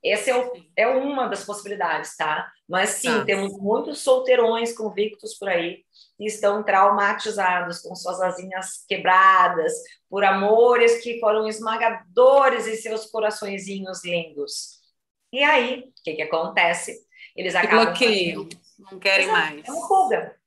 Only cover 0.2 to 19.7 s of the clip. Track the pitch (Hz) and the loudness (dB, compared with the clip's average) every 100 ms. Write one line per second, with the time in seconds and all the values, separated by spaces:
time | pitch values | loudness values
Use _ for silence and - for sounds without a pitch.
0.2 | 208 247 247 247 _ - 226 262 277 277 | 0 -2 -2 -10 _ 0 2 2 -2 -4
1.2 | 233 196 - 202 196 202 175 156 - - | -4 -6 -8 -12 -10 -6 -4 -4 -6 -6
2.2 | 156 156 - _ _ 185 202 - 254 226 | -4 -4 -6 _ _ -2 0 -2 -2 -2
3.2 | 202 196 196 - 196 233 302 294 - 254 | 0 -2 -2 -6 -2 -2 -2 -6 2 2
4.2 | 254 247 226 226 233 233 214 196 214 - | 4 4 4 0 -4 -6 -8 -4 -6 -6
5.2 | 214 - 196 175 170 180 _ _ _ _ | -18 -10 -4 -4 -4 -10 _ _ _ _
6.2 | 214 202 202 208 214 190 202 208 202 214 | -10 -2 -2 0 0 4 4 4 0 -2
7.2 | 214 196 185 180 170 175 175 180 180 180 | -6 -2 -2 -2 -4 -10 -14 -12 -10 -4
8.2 | 185 180 185 185 185 - - 190 - 185 | -4 -4 -10 -10 -10 -14 -8 -4 2 6
9.2 | 190 190 180 240 - - - - _ 190 | 6 6 4 2 -2 -4 -12 -20 _ 0
10.2 | 202 196 202 220 240 240 233 233 240 233 | 0 2 4 6 6 6 4 4 -2 -2
11.2 | 220 214 214 214 220 226 233 226 - - | 0 2 -2 -4 -4 0 0 -2 -4 6
12.2 | 254 277 269 240 226 220 226 214 - 226 | 8 8 4 2 -4 -6 -6 -8 -8 -4
13.2 | 214 214 208 196 180 196 190 180 180 175 | -2 -4 -8 -10 -10 -10 -10 -10 -6 -6
14.2 | 160 147 143 - - - _ _ _ _ | -6 -10 -10 -10 -14 -20 _ _ _ _
15.2 | _ 254 285 302 240 254 - _ - 156 | _ -2 2 2 0 -6 -12 _ -12 -8
16.2 | 156 165 170 196 170 170 - - _ _ | -4 -4 -2 0 0 0 -6 -14 _ _
17.2 | - - 185 175 175 220 226 - 247 202 | -20 -8 -4 0 2 4 2 2 2 2
18.2 | 175 196 - - _ _ 196 190 196 196 | 0 -4 -10 -16 _ _ -20 -6 0 2
19.2 | 185 427 156 147 - | 2 0 0 -6 -12